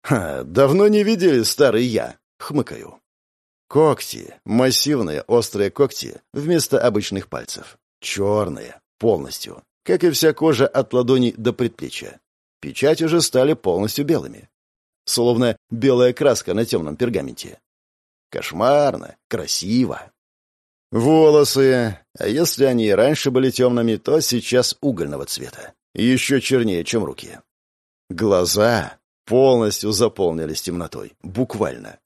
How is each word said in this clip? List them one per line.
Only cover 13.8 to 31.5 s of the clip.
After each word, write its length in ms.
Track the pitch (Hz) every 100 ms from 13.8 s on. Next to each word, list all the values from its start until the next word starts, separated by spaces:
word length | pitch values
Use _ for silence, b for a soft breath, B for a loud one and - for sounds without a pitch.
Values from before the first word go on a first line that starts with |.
| 107 - 147
белыми. 440 | 143 65 - - _ _ _ _ _ -
Словно 520 | - 120 117 123 104 _
белая 440 | 117 135 123 123
краска 400 | 123 143 110 -
на 120 | 95 113
темном 300 | 104 78 76
пергаменте. 640 | 120 95 67 58 - - _ _ _ _ _ _ _
Кошмарно, 840 | - - 82 120 147 139 - - - _
красиво. 840 | - - - 90 120 110 - - _ _ _ _ _ _ _ _
Волосы, 1080 | 110 127 160 156 151 143 135 135 127 113 90 _ -
а 100 | 101
если 380 | 131 165 - 135
они 220 | 120 107
и 40 |
раньше 400 | 95 127 156 139
были 180 | 127 131
темными, 460 | - 127 120 117 107
то 240 | - 156
сейчас 560 | - 123 - 123 120 -
угольного 440 | 147 101 73 71 69
цвета. 480 | - 64 - - _ _ -
Еще 440 | 117 131 - 135
чернее, 440 | - 131 113 87
чем 200 | 82 117
руки. 360 | 82 65 - - _ _ _ _ _ _ _
Глаза 920 | 90 107 95 87 104 113 113 71 - _ _ -
полностью 680 | 120 131 123 107 - 104
заполнились 680 | 101 113 - 90 82 78 78
темнотой, 520 | 90 87 80 - 50 _
буквально. 760 | - 95 127